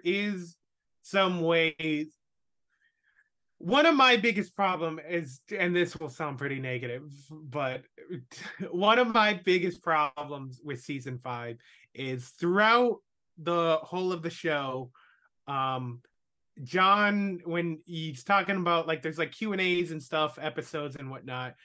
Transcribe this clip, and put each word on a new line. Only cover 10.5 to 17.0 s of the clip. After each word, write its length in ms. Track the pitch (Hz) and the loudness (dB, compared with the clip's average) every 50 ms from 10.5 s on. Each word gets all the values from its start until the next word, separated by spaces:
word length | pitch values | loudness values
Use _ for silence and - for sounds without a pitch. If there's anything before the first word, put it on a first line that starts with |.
| 127 - 151 | -14 -14 -10
with 180 | 147 135 123 - | -10 -10 -8 -8
season 360 | - 143 135 123 135 127 123 - | -8 -8 -8 -6 -8 -10 -8 -8
five 340 | 127 120 120 120 120 117 117 _ - - - _ _ - | -8 -8 -6 -8 -8 -10 -12 _ -20 -20 -20 _ _ -12
is 340 | 120 135 131 131 127 127 - | -8 -6 -6 -6 -6 -8 -12
throughout 640 | - - 170 175 180 202 214 220 233 240 247 240 214 - _ _ _ _ _ _ _ 170 | -10 -4 0 2 4 4 6 6 6 6 6 4 2 -2 _ _ _ _ _ _ _ -8
the 400 | 151 170 170 170 165 165 160 156 156 | -2 0 2 2 4 4 2 2 0
whole 300 | - 175 185 185 185 185 | -2 -4 -2 -2 -2 -2
of 100 | 170 160 | -2 -4
the 80 | 170 | -8
show, 600 | 165 - - 160 151 143 139 135 131 131 131 123 _ _ _ _ _ _ _ _ _ _ _ | -8 -4 -2 -2 -2 0 -2 -4 -6 -6 -8 -10 _ _ _ _ _ _ _ _ _ _ _
um, 540 | - 139 135 135 135 131 127 127 123 120 123 _ _ _ _ _ _ _ _ _ _ _ - 135 | -6 -4 -2 -2 0 -2 -2 -4 -8 -10 -12 _ _ _ _ _ _ _ _ _ _ _ -16 -10
John, 800 | 123 - 180 185 196 202 208 | -4 0 4 4 6 6 6